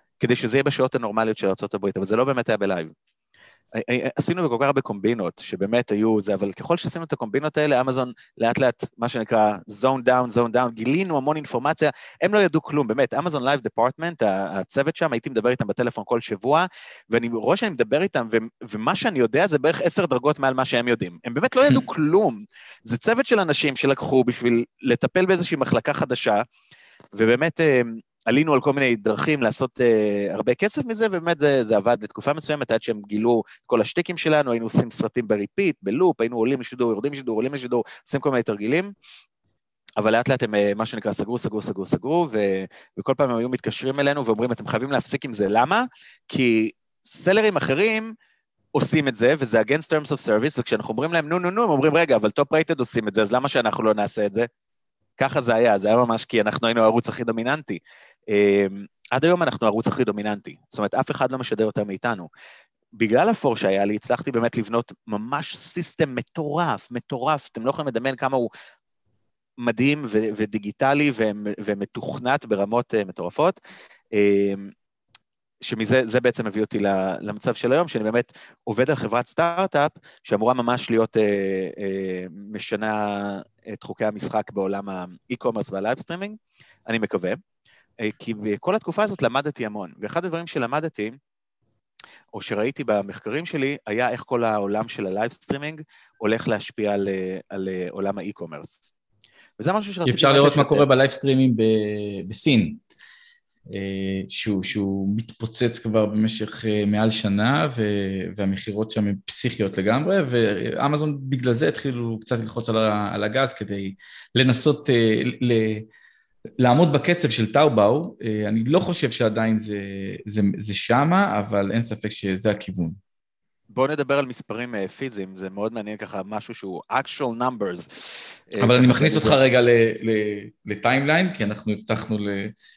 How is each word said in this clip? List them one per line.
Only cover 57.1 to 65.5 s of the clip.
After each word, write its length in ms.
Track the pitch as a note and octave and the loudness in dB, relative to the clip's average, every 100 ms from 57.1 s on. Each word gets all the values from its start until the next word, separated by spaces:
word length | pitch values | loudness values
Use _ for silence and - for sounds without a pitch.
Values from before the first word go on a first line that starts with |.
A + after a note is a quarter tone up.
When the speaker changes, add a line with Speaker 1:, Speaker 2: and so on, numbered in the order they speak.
| A2 | -4
Speaker 1:
דומיננטי. 540 | A#2 A2+ A#2 D3+ C#3+ F2 - - - _ - | -4 -4 -2 -4 -4 -10 -10 -20 -20 _ -2
אמ, 560 | G#2 G2+ G2+ G2 G2 G2+ _ - | 4 6 6 2 -2 -14 _ -6
עד 140 | B2+ | 0
היום 180 | D#3 F3+ | 2 2
אנחנו 240 | D#3+ - A2 | 2 0 0
הערוץ 200 | G#2 A2 | 0 0
הכי 180 | - | 0
דומיננטי, 520 | A#2 G#2 G#2 G#2 - C#2+ _ | 0 -2 -4 -6 -8 -20 _
זאת 100 | - | -6
אומרת, 160 | G#2 | -4
אף 160 | - C3 | -2 -2
אחד 220 | B2+ B2+ | -2 -2
לא 60 | C3 | -2
משדר 260 | B2+ G#2 | -4 -2
יותר 200 | G#2+ G#2 | -2 -2
מאיתנו. 440 | G#2 F#2+ A#2+ G#2+ E2+ _ - - _ _ _ | -4 -4 -6 -6 -10 _ -20 -20 _ _ _
בגלל 360 | A2 A2+ A#2 F#3+ | -2 2 4 4
הפור 280 | A#3 D3 A2+ | 2 0 0
שהיה 280 | G2+ G2 | 2 2
לי, 100 | G2+ | 0
הצלחתי 380 | G#2 - A#2+ - | -2 -2 -4 -2
באמת 240 | A#2+ A#2 - | -2 0 -2
לבנות 360 | G#2+ A#2 A#2+ - - | -2 -2 -4 -10 -8
ממש 500 | G#2 A2+ C#3+ D#3+ | -8 -4 -6 -6